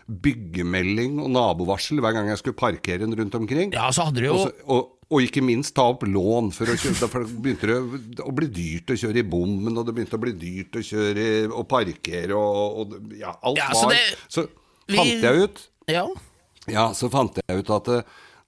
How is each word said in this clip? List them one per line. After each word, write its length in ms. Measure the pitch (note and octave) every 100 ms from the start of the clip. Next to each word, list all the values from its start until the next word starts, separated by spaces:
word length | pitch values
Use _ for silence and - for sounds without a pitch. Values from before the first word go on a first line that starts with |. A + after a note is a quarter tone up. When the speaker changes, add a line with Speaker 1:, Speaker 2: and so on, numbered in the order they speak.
| - G2 C#3
Speaker 1:
byggemelding 880 | A#2 F2+ F2+ F2 F#2 F2+ G#2+ B2 D3
og 80 | C#3
nabovarsel 720 | B2+ A2+ E2+ F2+ F#2+ - D3+
hver 140 | A2+ A2
gang 80 | G#2
jeg 160 | G#2
skulle 160 | C3+ -
parkere 460 | A#2+ E2+ - F2+ A2
den 80 | A2+
rundt 240 | G#2 A#2
omkring. 320 | A2 C#3+ G3
Speaker 2:
Ja, 160 | A#2 B2+ B2+
så 140 | D#3
hadde 100 | B2
du 80 | B2+
jo 80 | C3
Speaker 1:
Og 80 |
så, 100 | F#3+ - C#3+
og, 240 | B2+ - _ -
og 160 | D3
ikke 180 | B2 C#3+
minst 320 | B2+ A#2 C#3+ -
ta 120 | A#2+
opp 100 | C3
lån 480 | G#2 G2 F#2+ A#2 G#2+
for 160 | - A2+
å 80 | A#2+
kjøpe, 320 | - - A#2
for 160 | B2
da 160 | A2+ A#2
begynte 320 | C3 G#2+ G#2+
det 500 | B2 B2 C3+ A2+ C3 -
å 60 | C3
bli 140 | D#3
dyrt 400 | F2+ E2 E2 -
å 80 | A2+
kjøre 240 | A2+ A#2+
i 40 | G#2
bommen, 520 | F2 F2+ G2 A2 A#2
og 80 | A#2
det 80 | A#2
begynte 240 | G#2+ A2
å 40 | A#2+
bli 100 | F2+
dyrt 400 | E2+ F#2 F2+ A#2+
å 80 |
kjøre, 440 | G#2 G#2+ G#2 G2+ A2 A2 G#2+ A#2
å 80 |
parkere, 720 | A2 C3 F#2 D2+ - E2+ F2 G2+
og, 460 | G#2 G2+ G#2 G#2+
og, 300 | G#2 G2 G#2+ G#2
ja, 160 | F#2+ E2+
alt 220 | A#2+ C#3+
Speaker 2:
Ja, 60 | C3+
så 160 | A2+ A#2+
Speaker 1:
var. 80 | A#3+
Speaker 2:
det, 100 | G#3+ - -
Speaker 1:
Så 200 | D#3+ - _ _ _ -
Speaker 2:
vi 100 | G3+
Speaker 1:
fant 240 | D#3 A#3
jeg 200 | A#2+ D3+ G3+
ut. 160 | - - _ -
Speaker 2:
Ja. 160 | E3+ A3 F#4+ - _ _ _ -
Speaker 1:
Ja, 220 | G#2+ A2+
så 160 | - B2
fant 300 | C#3 A2 -
jeg 220 | - F#2
ut 80 | G2
at, 160 | G#2+ A#2+
eh, 220 | A#2+ - - - -